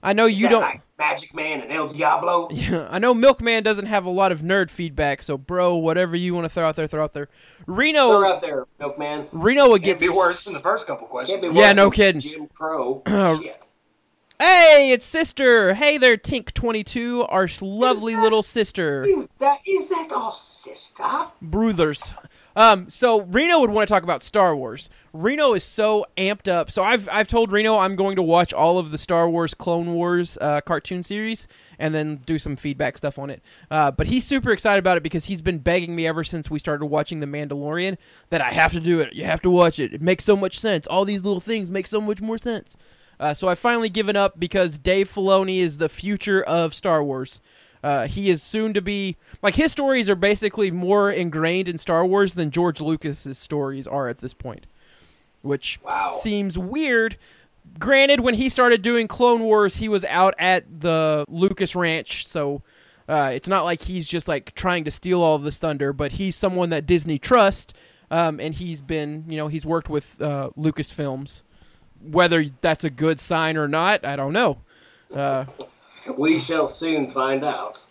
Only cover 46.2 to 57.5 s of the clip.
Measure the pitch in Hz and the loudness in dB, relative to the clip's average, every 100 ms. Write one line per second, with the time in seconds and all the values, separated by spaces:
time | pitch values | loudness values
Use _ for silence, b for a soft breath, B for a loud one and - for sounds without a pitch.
46.2 | - 190 - 165 165 - 190 160 147 131 | 0 0 2 0 0 -2 0 0 0 -4
47.2 | 131 - b b b b 143 139 117 - | -8 -14 b b b b -2 -2 -2 -2
48.2 | 202 170 - 214 220 208 185 202 196 170 | 0 0 0 -4 -2 -2 -2 -4 -4 -6
49.2 | b b 185 175 311 - 277 262 202 190 | b b -2 2 0 0 0 0 2 2
50.2 | 196 208 214 190 202 175 180 208 202 190 | 2 2 -2 -2 -2 -2 0 2 2 0
51.2 | 175 156 165 180 180 165 - 165 180 196 | -4 -2 -2 -2 -4 -6 -2 0 2 2
52.2 | 196 175 156 135 175 156 151 160 156 139 | 0 0 -4 0 0 -2 -4 -4 -6 -10
53.2 | 139 131 - 147 135 135 131 143 127 120 | -12 -16 -8 -6 -6 -8 -8 -6 -6 -6
54.2 | 127 - 131 110 - b b b b b | -12 -12 -14 -14 -20 b b b b b
55.2 | b _ 139 143 - - - - - - | b _ -6 -6 -6 -12 -6 -4 -4 -4
56.2 | 220 208 196 170 185 269 311 240 226 190 | -4 -4 -4 -6 -8 -4 0 0 0 -6
57.2 | b b b | b b b